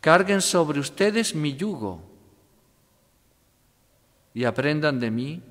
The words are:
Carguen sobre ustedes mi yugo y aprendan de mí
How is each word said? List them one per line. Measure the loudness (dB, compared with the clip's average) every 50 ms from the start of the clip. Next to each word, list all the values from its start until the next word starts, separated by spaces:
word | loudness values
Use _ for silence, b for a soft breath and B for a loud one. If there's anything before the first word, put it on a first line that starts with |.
Carguen | 6 6 6 6 6 4 2 0
sobre | 2 2 2 2 2 2 0 -2
ustedes | -4 -6 -2 0 0 2 2 0 -2 -2 -2
mi | -2 -4 -4 -4
yugo | -4 -6 -6 -6 -6 -6 -8 -8 -10 -14 -20 -20 -20 _ _ _ _ _ _ _ _ _ _ _ _ _ _ _ _ _ _ _ _ _ _ _ _ _ _ _ _ _ _ _ _ _ _ _ _ _ _ _ _ _ _ _
y | -2 -2
aprendan | -2 0 0 0 0 0 2 0 0 0 0
de | -2 -2
mí | -2 -2 -4 -6 -8 -12 -14 -18